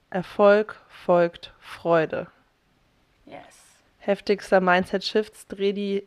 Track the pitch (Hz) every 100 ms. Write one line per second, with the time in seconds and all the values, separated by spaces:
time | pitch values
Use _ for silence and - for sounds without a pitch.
0 | _ 185 - - 202 208 214 - _ -
1 | - 175 170 - - - - - 170 165
2 | 156 156 165 _ _ _ _ _ _ _
3 | _ _ - - - - _ _ _ _
4 | - 196 - 196 - 190 185 180 185 196
5 | - 214 214 - - 196 196 202 202 196